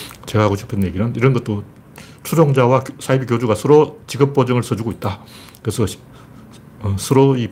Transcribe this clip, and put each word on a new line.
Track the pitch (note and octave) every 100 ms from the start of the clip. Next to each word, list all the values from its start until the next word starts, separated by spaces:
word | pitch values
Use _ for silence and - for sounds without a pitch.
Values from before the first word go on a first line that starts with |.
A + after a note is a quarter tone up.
| - - -
제가 | G#2+ G#2+
하고 | G2
싶은 | - G#2
얘기는, | F#2 F2+ A#2 B2
이런 | C3
것도 | B2 - G2+ - - - - - -
추종자와 | - D#3+ D3 C3 B2 B2+ B2 -
사이비 | - C3+ A#2+
교주가 | A#2 A#2+ G#2
서로 | C#3 D3+ D#3 - -
직업 | A#2+ C#3
보증을 | C#3 B2 B2
써주고 | - G2+ A2+
있다. | - G2+ F#2+ - - - -
그래서 | - - - - - - - - - - - -
어, | G2 G2
서로 | - C3+ C#3 B2+
이 | A2